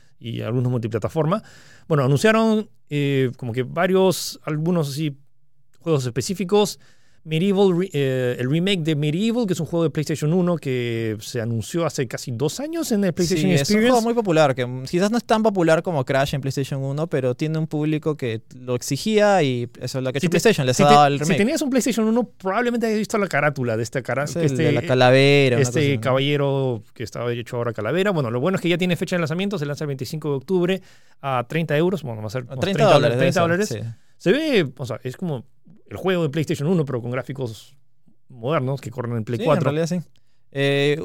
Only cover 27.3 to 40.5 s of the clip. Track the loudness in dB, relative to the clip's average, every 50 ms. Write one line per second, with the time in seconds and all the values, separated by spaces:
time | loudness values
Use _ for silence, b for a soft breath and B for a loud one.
27.3 | -4 -6 -6 -8 -6 -6 -4 -4 -4 -4 -4 -2 -2 0 0 0 0 -2 -2 -2
28.3 | -2 -2 -2 -2 -2 0 0 0 0 0 0 -2 -2 -2 -2 -4 -2 -2 -2 -2
29.3 | -4 -4 -4 -4 -4 -4 -4 -6 -6 -6 -6 -6 -6 -6 -8 -8 -8 -8 -6 -4
30.3 | -4 -4 -4 -2 0 0 2 0 0 -2 -6 b b b b b b b -6 -2
31.3 | -2 -2 -2 -2 -2 -4 -2 0 0 0 2 0 0 -2 -6 -8 -10 -8 -8 -8
32.3 | -8 -8 -8 -8 -8 -4 -2 -2 0 4 6 6 8 6 6 4 2 2 2 2
33.3 | 2 2 2 2 2 0 -2 -2 -4 -6 -8 -10 -12 -14 -18 -20 -14 -2 2 2
34.3 | 2 2 2 2 2 2 2 0 -2 -8 -8 -8 -8 -8 -8 -10 -10 -8 -6 -6
35.3 | -6 -6 -8 -14 -20 -20 -20 -20 -20 -20 -18 -14 -12 -6 -2 0 0 0 0 0
36.3 | -2 -2 -4 -2 -4 -4 -2 0 0 0 0 -2 -4 -6 -6 -6 -6 -6 -6 -8
37.3 | -8 -8 -8 -8 -8 -12 -18 -20 -20 -20 -20 -20 -20 -20 -20 -20 -20 -20 -20 -20
38.3 | -16 -10 -6 -4 -2 -2 -2 -2 -4 -6 -8 -10 -8 -8 -6 -4 -4 -6 -4 -4
39.3 | -4 -2 0 2 2 2 2 0 0 0 -2 -2 -2 -4 -6 -8 -14 -20 -20 -20
40.3 | -20 -20 -20 -10